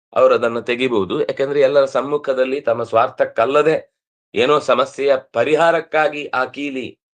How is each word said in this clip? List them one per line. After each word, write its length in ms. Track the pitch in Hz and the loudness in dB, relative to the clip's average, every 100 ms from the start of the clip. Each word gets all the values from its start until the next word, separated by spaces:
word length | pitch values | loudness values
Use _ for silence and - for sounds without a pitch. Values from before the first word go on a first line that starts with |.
| _ 110 | _ 2
ಅವ್ರು 200 | 131 117 | 4 4
ಅದನ್ನ 240 | 117 117 | 0 -2
ತೆಗಿಬಹುದು. 640 | 113 120 127 113 92 143 | -4 -2 0 0 -2 -2
ಯಾಕಂದ್ರೆ 400 | - - 135 143 | -4 -4 -2 2
ಎಲ್ಲರ 240 | 131 143 135 | 2 4 2
ಸಮ್ಮುಖದಲ್ಲಿ 760 | 127 135 147 143 131 131 139 | 0 -2 -4 -2 -2 -2 -2
ತಮ್ಮ 220 | 143 117 | -2 -4
ಸ್ವಾರ್ಥಕ್ಕಲ್ಲದೆ 1080 | 113 110 131 - 135 - 117 143 151 156 - _ _ _ _ - | 0 0 0 0 -4 0 0 2 2 0 -6 _ _ _ _ -2
ಏನೋ 240 | 127 147 | 2 2
ಸಮಸ್ಯೆಯ 580 | 131 123 135 - 139 131 - | 2 0 0 -2 0 0 -2
ಪರಿಹಾರಕ್ಕಾಗಿ 920 | 117 123 151 165 165 160 156 151 147 143 | -4 0 2 2 0 -2 0 0 -2 -6
ಆ 180 | 127 127 | -4 -4
ಕೀಲಿ 540 | 131 143 131 117 - _ | -6 -8 -8 -10 -14 _